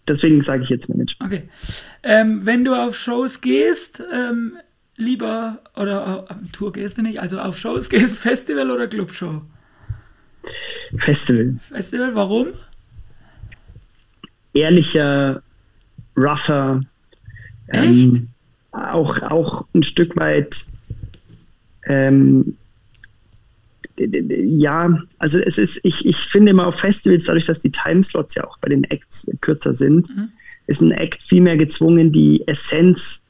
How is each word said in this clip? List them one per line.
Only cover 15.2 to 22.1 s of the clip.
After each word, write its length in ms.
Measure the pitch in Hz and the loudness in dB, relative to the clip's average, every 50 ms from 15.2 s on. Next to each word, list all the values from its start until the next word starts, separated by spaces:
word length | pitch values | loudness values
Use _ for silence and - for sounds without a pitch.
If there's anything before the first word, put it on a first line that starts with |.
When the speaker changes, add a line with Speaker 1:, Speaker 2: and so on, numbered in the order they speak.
| 139 135 135 - _ _ _ _ _ _ _ _ _ _ _ - - _ _ | 0 -2 -4 -6 _ _ _ _ _ _ _ _ _ _ _ -20 -20 _ _
Speaker 1:
rougher, 640 | 131 131 147 147 143 - - 151 139 139 135 135 135 135 - _ _ _ _ _ _ _ - - - - - - - - | 0 0 0 0 -2 -2 -2 0 0 0 0 -2 -2 -4 -6 _ _ _ _ _ _ _ -20 -20 -20 -20 -20 -20 -20 -12
Speaker 2:
Echt? 160 | - - 113 123 | -4 0 2 4
Speaker 1:
ähm, 440 | 120 120 123 127 127 120 120 117 - _ _ _ _ _ _ _ _ | 6 6 8 8 6 4 2 -2 -6 _ _ _ _ _ _ _ _
auch, 500 | - - - - - 165 151 - - - - | -12 -12 -10 -4 -2 -2 -2 -2 -4 -6 -4
auch 420 | - 156 165 151 - - - - - - | -2 0 0 0 -2 -6 -8 -12 0 0
ein 100 | 175 143 | 2 2
Stück 320 | - - - 170 170 - | 2 2 0 0 0 0
weit, 500 | - 160 156 151 147 143 - - - - - - - _ _ - - - - - _ _ _ - _ _ _ _ _ _ _ _ _ - | -4 -2 0 0 0 0 -2 -6 -8 -8 -10 -18 -20 _ _ -16 -16 -14 -18 -18 _ _ _ -20 _ _ _ _ _ _ _ _ _ -4
ähm, 720 | - 139 135 135 135 | -2 0 2 4 6